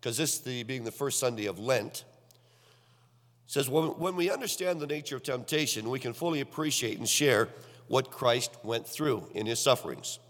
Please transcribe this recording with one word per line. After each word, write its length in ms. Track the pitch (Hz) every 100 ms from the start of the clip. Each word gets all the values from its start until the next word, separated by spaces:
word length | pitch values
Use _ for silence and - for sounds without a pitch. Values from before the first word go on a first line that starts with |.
'cause 160 | 127 117
this 200 | 151 -
the, 240 | - 123
being 220 | 113 131
the 80 | 113
first 260 | - 139 127
Sunday 280 | 127 117 104
of 120 | 90
Lent, 460 | 110 127 104 - - _ _ _ _ _ _ _ _ _ _ _ _ _ _
says, 200 | 139 127
"When, 320 | 143 160 -
when 160 | 175
we 160 | 180 175
understand 480 | 233 240 - 185 175
the 80 | 147
nature 300 | 151 147 135
of 60 |
temptation, 640 | 135 127 120 156 151 - 110
we 100 | 131
can 140 | 127
fully 300 | 117 170 156
appreciate 560 | 139 - 156 139 117 -
and 100 | 113
share 400 | - 147 107 113 - - - -
what 220 | 127 139
Christ 400 | - 127 120 - -
went 240 | 107 117 -
through 440 | - 151 113 -
in 140 | - 107
his 120 | 117
sufferings." 600 | - 123 82 62 - - -